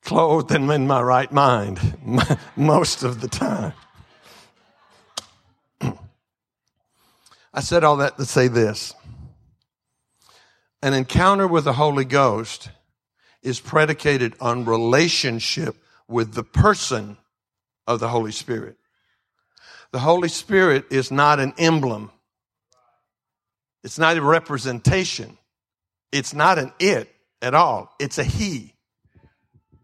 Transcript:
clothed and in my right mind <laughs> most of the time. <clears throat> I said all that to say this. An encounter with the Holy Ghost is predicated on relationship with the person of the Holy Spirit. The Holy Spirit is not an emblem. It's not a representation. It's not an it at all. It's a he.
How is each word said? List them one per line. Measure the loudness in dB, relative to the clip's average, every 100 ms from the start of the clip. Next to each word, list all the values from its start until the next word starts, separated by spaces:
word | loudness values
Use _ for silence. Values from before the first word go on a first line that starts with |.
clothed | 0 2 2 2 0
and | -2 0
in | 0 0
my | 0
right | 2 0 2
mind | 2 4 2 -2 -4 -4 -4 -4 -2 0 -2 -6
<laughs> | -2
most | 2 4 2 -2
of | -6 -6
the | -10
time. | -6 -4 -4 -6 -10 _ _ _ _ _ -20 _ _ _ _ _ _ _ -18 -18 _ _ _ _ _
<clears throat> | -8 -8 -18 _ _ _ _ _ _ _ _ _ _ _ _ _ _
I | -10
said | -2 2
all | 4 4
that | 0 -2
to |
say | -4 2 2
this. | 2 0 -2 -12 -16 -20 -20 -20 _ _ _ _ _ _ _ _ _ _ _ _ _ _ _
An | 0
encounter | 0 0 2 4 4 2
with | 2
the | 0
Holy | 2 2 2
Ghost | 0 2 2 2 -6 -12 -16 -20 _ _ _ _ _ _
is | -8 -8
predicated | -2 0 2 0 0 0 -2 -4
on | -4 -4
relationship | -2 0 2 2 2 0 -4 -6 -6 -6 -8 -10 _ _ _
with | -4 -4
the | -6
person | -6 4 4 4 -2 -6 -6 -16 _ _ _ _ _ _ -4
of | -2
the | 0
Holy | -2 -4
Spirit. | -8 -8 -8 -8 -18 _ _ _ _ _ _ _ _ -20 -20 _
The | -4
Holy | 0 2 0
Spirit | -6 0 2 4 2 0
is | -4 -2
not | 2 4 4
an | 0 0
emblem. | 2 2 0 -6 -12 _ _ _ _ _ _ _ _ _ _ _ _ _ _ _ _ _
It's | -18 0
not | 0 2
a |
representation. | 2 2 0 -8 -6 -2 0 0 -2 -8 -12 -20 _ _ _ _ _ _ _
It's | -6 -6
not | 0 2 2
an | -2 -2
it | 0 0 -4 _ _ _
at | 0
all. | 2 2 0 -8 _
It's | -8 -4
a |
he. | -4 -4 -6 -8 -12 _ _ _ _ _ _ _ _ _ _ _